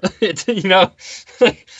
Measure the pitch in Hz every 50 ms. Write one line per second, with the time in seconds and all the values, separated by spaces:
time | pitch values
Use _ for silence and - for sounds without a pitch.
0 | - 190 - - 226 190 160 - - - 240 196 156 190 185 190 180 - _ _
1 | - - - - - _ - - 247 - - - _ _ -